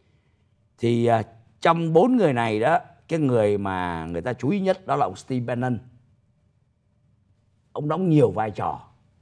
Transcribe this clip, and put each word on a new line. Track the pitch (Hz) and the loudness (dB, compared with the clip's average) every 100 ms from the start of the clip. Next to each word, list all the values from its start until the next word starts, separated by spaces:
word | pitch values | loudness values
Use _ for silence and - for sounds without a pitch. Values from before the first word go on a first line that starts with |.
| _ _ _ _ _ _ _ _ | _ _ _ _ _ _ _ _
Thì, | 117 117 117 | -2 0 2
à, | 113 - - _ _ | 2 -2 -14 _ _
trong | 170 165 165 | 0 0 2
bốn | 160 247 254 | 4 4 4
người | 170 | 2
này | 120 117 107 | 2 0 0
đó, | 127 175 - - - | 0 0 -2 -16 -6
cái | 160 | -2
người | 139 120 104 101 | 2 2 2 0
mà | 98 92 90 82 80 | -2 -4 -4 -6 -6
người | 85 | -6
ta | 120 | -6
chú | - 131 | -4 -4
ý | 202 | 0
nhất | 190 185 - | -2 -2 -4
đó | 143 | -2
là | 95 | -2
ông | 92 | -6
Steve | - 127 120 | -6 -6 -4
Bannon. | 120 127 113 - - _ _ _ _ _ _ _ _ _ _ _ _ _ _ _ _ _ | -4 -4 -4 -8 -20 _ _ _ _ _ _ _ _ _ _ _ _ _ _ _ _ _
Ông | - 147 | -8 -4
đóng | 160 185 | -2 2
nhiều | 151 113 | 4 4
vai | 95 110 | 2 -4
trò. | 95 87 73 - _ _ _ | -4 -8 -8 -16 _ _ _